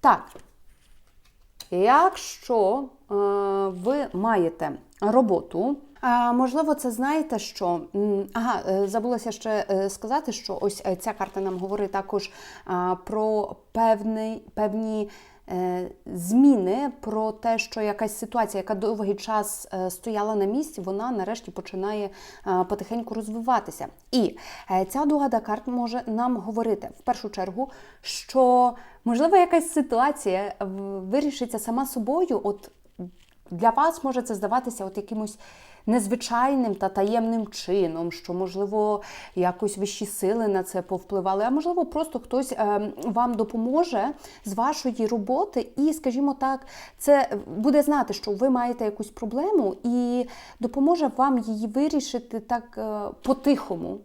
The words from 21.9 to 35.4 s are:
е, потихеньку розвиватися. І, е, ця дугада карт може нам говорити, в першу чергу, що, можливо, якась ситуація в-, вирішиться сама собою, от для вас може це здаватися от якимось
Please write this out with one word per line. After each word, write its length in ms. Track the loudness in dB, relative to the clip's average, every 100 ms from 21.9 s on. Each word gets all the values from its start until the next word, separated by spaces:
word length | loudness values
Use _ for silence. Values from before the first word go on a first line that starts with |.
| -4 -6 -10 -20 -12 0
е, 160 | 0
потихеньку 500 | 2 -2 -4 -6 -4
розвиватися. 720 | -6 -6 -4 2 2 0 -10 -12 -14 _
І, 260 | 2 2 -2 -16 -18 -2
е, 140 | 0 0
ця 200 | 0 2
дугада 340 | 2 2 0
карт 280 | -2 -4 -2
може 360 | -4 -2 -4 -4
нам 300 | -2 0 0
говорити, 520 | -2 -2 0 -2 -4 -8
в 20 |
першу 280 | -4 -2 -4
чергу, 400 | -6 -6 -4 -6 -8 -20 -16
що, 720 | -10 -10 -2 4 6 6 4 0 -18 -6
можливо, 340 | -2 2 6 8
якась 340 | 8 4 2
ситуація 840 | 0 2 4 2 2 0 0 -2 -6
в-, 400 | -6 -6 -6 -8
вирішиться 600 | 0 0 0 -2 -6 -6
сама 260 | -4 -2 -2
собою, 560 | -4 -2 0 2 0
от 280 | -2 -4 -10 _ -20 -14 -14 -14 _ _ -12
для 180 | 2 2
вас 340 | 4 2 2
може 180 | -2 -2
це 140 | -4 -4
здаватися 500 | 0 0 -2 -8 -8
от 120 | -8
якимось 420 | -6 -6 -6 -8